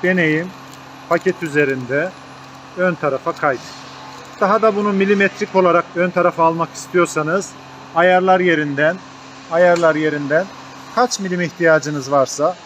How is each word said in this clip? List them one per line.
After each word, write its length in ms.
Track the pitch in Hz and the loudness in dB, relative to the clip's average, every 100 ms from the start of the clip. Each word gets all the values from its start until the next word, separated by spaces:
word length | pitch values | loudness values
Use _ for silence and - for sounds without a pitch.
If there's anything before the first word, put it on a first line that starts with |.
Deneyim 440 | 185 185 160 156 180 - - - - - - | 0 2 2 0 -4 -12 -20 -20 -20 -20 -2
paket 340 | 170 185 180 | -2 0 -4
üzerinde 680 | 165 147 143 135 123 139 175 - - - - - - - | -2 0 2 0 -2 -2 -4 -8 -20 -20 -20 -20 -18 -4
ön 180 | 180 170 | -2 0
tarafa 360 | 151 131 - | -2 -2 -4
kaydı. 300 | 170 156 123 - - - - - - - - | -2 -2 -2 -8 -18 -18 -18 -18 -18 -20 -4
Daha 200 | 196 214 | 0 2
da 140 | 220 202 | 2 2
bunu 180 | 208 | 0
milimetrik 640 | 196 196 202 196 - 208 190 | 0 2 2 2 0 -2 2
olarak 300 | 185 170 160 170 | 4 2 0 -2
ön 140 | 180 | -2
tarafa 340 | 180 175 165 | 0 0 2
almak 300 | 165 165 165 | 0 2 -6
istiyorsanız 760 | - - 180 170 - 151 180 190 - - - - 165 | -8 -4 0 0 0 -2 -2 -4 -14 -20 -20 -6 2
ayarlar 440 | 180 185 190 185 | 4 4 4 4
yerinden, 580 | 180 160 147 139 151 185 - - - - - | 4 0 0 0 0 0 -10 -20 -20 -20 -6
ayarlar 440 | 165 175 175 165 151 | 2 4 4 2 2
yerinden 500 | 156 147 143 151 196 - - - - - | 0 -2 0 -2 -2 -10 -20 -20 -8 -2
kaç 240 | 247 - | -2 -2
milim 220 | 190 180 | -6 -4
ihtiyacınız 680 | 170 - 170 156 143 151 131 | -4 0 4 4 2 -8 -2
varsa 440 | 143 131 - 151 180 | 0 0 0 -2 -4